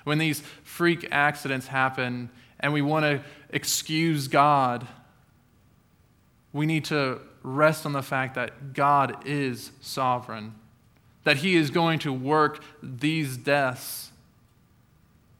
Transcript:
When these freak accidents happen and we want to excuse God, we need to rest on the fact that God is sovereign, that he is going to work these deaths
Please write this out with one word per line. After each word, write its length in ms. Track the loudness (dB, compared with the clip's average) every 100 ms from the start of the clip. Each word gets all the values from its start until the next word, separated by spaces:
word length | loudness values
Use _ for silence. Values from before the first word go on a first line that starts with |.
| -2
When 140 | 0
these 220 | 0 -2 -6 -20
freak 420 | -14 -2 0 0 0
accidents 560 | 2 2 0 -4 -6 -4
happen 640 | -2 -2 0 -4 -4 -10 -14 -20 -6
and 100 | -2
we 100 | 0
want 220 | 0 2
to 180 | 2 0 -4 -20 -8
excuse 800 | -6 -4 -4 -2 0 2 0 2
God, 580 | 4 6 6 2 -2 -8 -18 -20 _ _ _ _ _ _ _ _ _ _ _ _ _ _
we 120 | -2 0
need 200 | 0 0
to 340 | 0 0 -4 -12 -16
rest 420 | -6 4 4 4 -2
on 60 |
the 100 | -6
fact 340 | -4 -4 -4 -4
that 380 | -6 -8 -8
God 520 | 0 4 4 2 -2 -6
is 440 | -4 -2 -4 -10 -16
sovereign, 720 | -12 -4 -2 -2 -6 -12 -12 -16 -20 _ _ _ _ _ 2
that 120 | 2
he 200 | 4 4
is 140 | 4
going 280 | 4 4 2
to 140 | 0
work 500 | -4 2 4 2 0 -16 -16
these 540 | -14 -4 -2 0 -2 -4
deaths 760 | 0 2 0 -4 -10 -12 -14 -20 _ _ _ _ _ _ _ _ _ _ _ _